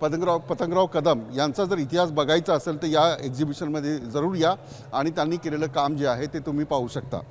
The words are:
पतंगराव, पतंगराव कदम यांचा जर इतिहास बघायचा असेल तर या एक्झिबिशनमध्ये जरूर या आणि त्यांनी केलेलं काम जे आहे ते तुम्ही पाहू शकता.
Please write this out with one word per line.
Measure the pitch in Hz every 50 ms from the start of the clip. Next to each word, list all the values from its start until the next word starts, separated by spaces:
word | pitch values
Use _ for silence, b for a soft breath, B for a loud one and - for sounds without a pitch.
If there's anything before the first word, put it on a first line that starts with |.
पतंगराव, | 151 151 160 165 180 180 170 -
पतंगराव | - - 170 - 180 165 180 185 190
कदम | - - 156 147 170 143 113 110 110 123
यांचा | 135 147 147 127 202 196
जर | 180 202 190
इतिहास | 175 117 165 175 180 165
बघायचा | 147 151 143 143 160 170 165 196 165
असेल | 135 - 175 156 143
तर | 175
या | 156 156 151 160 170 151 - 143
एक्झिबिशनमध्ये | 131 127 131 156 143 139 - 175 147 151 151 143 147 151 135
जरूर | 120 113 113 147 160 190 190
या | 165 160 170 190 B B B B B B B
आणि | 117 135 143 165
त्यांनी | 165 170 151 160 175
केलेलं | 165 165 156 151 151 160
काम | 147 135 151 143 143 156
जे | 143 143
आहे | 131 120 123 151
ते | 147 - 151
तुम्ही | 139 160 143 147 151
पाहू | - 147 131 123 117
शकता. | - 123 - - 117 82 - B